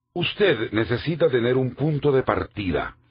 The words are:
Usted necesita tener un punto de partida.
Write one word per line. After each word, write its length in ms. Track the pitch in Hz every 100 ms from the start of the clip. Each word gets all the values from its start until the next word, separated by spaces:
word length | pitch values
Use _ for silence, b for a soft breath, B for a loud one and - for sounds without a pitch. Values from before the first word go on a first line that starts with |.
| _
Usted 580 | 175 170 - 202 127 110
necesita 560 | 104 113 117 - 160 165
tener 280 | 127 117 127
un 180 | 131
punto 360 | - 143 147 143
de 100 | 131
partida. 720 | 123 101 92 - 95 73 65 - b